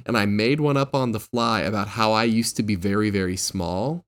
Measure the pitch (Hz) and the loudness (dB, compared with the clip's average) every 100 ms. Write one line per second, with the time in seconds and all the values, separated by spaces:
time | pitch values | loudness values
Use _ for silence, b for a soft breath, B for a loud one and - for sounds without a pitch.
0 | - 117 101 104 117 147 147 139 139 135 | -2 0 2 2 2 2 2 0 0 0
1 | 127 107 - 120 117 110 80 104 101 107 | 0 -2 -4 -2 0 0 0 -2 -4 0
2 | 110 110 117 110 113 - 107 95 98 101 | 2 4 2 2 0 -2 -2 0 0 0
3 | 107 98 92 92 - 95 85 92 123 170 | 2 0 -2 -2 -4 -4 -4 -4 -4 -6